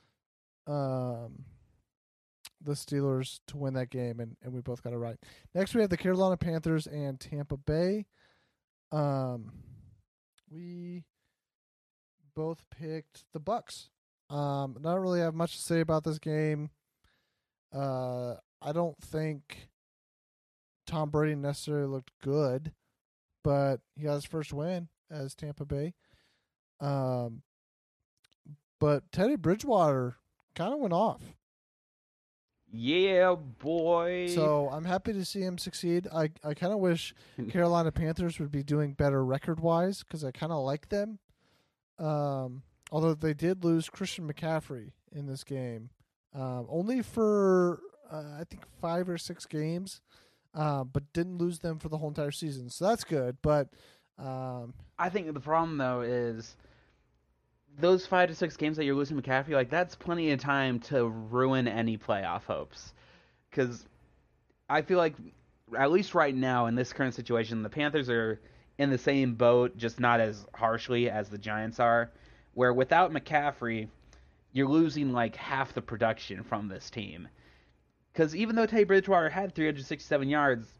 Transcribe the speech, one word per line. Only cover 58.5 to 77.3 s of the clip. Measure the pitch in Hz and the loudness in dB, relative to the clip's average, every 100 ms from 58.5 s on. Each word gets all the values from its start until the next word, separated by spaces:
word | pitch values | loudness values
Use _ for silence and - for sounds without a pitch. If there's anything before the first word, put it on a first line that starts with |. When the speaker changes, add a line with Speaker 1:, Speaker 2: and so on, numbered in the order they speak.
| - | -2
Speaker 2:
games | 151 156 | -2 0
that | 143 | 0
you're | 139 | 0
losing | 139 147 | 0 -2
McCaffrey, | 127 131 139 | 0 0 2
like, | 143 123 | 0 2
that's | 160 180 - | 0 -2 -4
plenty | 175 170 160 | -6 -2 0
of | 139 | 0
time | 139 139 131 120 | 0 0 2 -2
to | - 143 117 | -2 0 0
ruin | 110 110 123 131 131 120 | -2 -4 2 2 2 2
any | 110 113 107 | 0 0 -2
playoff | - 101 92 90 - | -2 -2 -2 -6 -4
hopes. | 76 78 - - - - - _ _ _ | -6 -6 -12 -20 -20 -20 -20 _ _ _
'Cause | - 127 117 - _ _ _ _ _ _ _ - | -2 -2 -2 -16 _ _ _ _ _ _ _ -2
I | 151 | 0
feel | 151 180 | 2 4
like, | 165 - - - _ _ - 113 | 2 0 -18 -20 _ _ -8 2
at | 139 | 6
least | 180 196 175 | 6 4 4
right | 147 131 | 4 4
now | 131 123 117 | 2 4 4
in | 120 | 2
this | 123 | 0
current | - 131 123 | 0 -2 -2
situation, | 120 117 113 113 | 0 0 2 -2
the | 107 | -4
Panthers | 151 147 151 123 | -2 0 0 2
are | 117 110 107 - - - - | 0 0 -4 -8 -20 -14 0
in | 139 | 2
the | 127 | 4
same | - 139 131 117 | 4 4 2 6
boat, | 120 123 123 113 | 8 8 6 0
just | 113 - | -4 2
not | 120 120 | 4 6
as | 110 104 101 - | 4 -2 -12 0
harshly | 113 113 120 120 120 | 0 2 0 2 2
as | 107 101 | 0 -4
the | 104 | -8
Giants | 104 107 110 113 | -4 -4 -2 2
are, | 120 117 117 - - - _ | 6 6 2 -6 -20 -20 _
where | - 123 | 2 4
without | 123 131 165 185 | 6 6 6 4
McCaffrey, | 151 - 151 147 127 117 113 110 - - - - _ _ | 2 0 0 0 -2 -4 -4 -6 -14 -20 -20 -20 _ _
you're | 127 135 | 0 2
losing, | 156 165 147 139 | 4 4 2 0
like, | 123 117 - | 0 0 -2
half | - 135 135 | -6 -4 -2
the | - | -6
production | - 110 113 110 - 95 | -6 0 0 0 -6 -10
from | - 107 104 | -6 -4 -4
this | 95 - | -10 -10
team. | 120 98 82 - | -10 -10 -12 -16